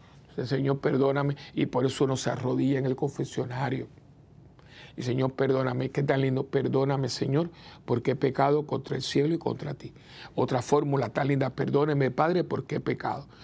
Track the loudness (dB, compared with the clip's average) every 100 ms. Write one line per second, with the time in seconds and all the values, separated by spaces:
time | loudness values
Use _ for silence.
0 | -20 -20 -14 -6 -2 0 2 2 2 4
1 | 4 4 0 -2 -6 -2 0 2 0 2
2 | 0 0 -2 -2 0 2 2 2 0 0
3 | -2 -4 -6 -4 -4 -4 -4 -4 -8 -16
4 | -20 -20 -20 -20 -20 -20 -20 -20 -18 -8
5 | -2 0 0 0 2 2 0 -2 -2 -2
6 | 0 2 2 0 0 0 2 2 2 0
7 | -2 -2 0 0 -2 -6 -20 -14 -2 -2
8 | 0 0 0 2 2 2 0 -6 -4 -6
9 | -2 0 2 0 -2 -6 -8 -10 -14 -18
10 | -20 -20 -10 -2 0 0 2 2 4 0
11 | 0 -2 0 0 0 -2 0 2 4 2
12 | 2 2 2 2 0 -4 -4 -4 -2 -4
13 | -4 -6 -8 -20